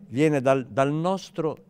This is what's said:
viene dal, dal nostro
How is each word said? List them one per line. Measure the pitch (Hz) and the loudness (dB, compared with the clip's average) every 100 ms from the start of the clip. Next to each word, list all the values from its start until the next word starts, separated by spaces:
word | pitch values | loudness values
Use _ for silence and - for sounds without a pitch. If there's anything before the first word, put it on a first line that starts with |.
| - | -8
viene | 113 156 147 | 0 2 2
dal, | 131 135 117 | 2 2 0
dal | 104 139 | -2 0
nostro | 151 175 190 - - 160 - | 0 -2 -4 -6 -6 -6 -6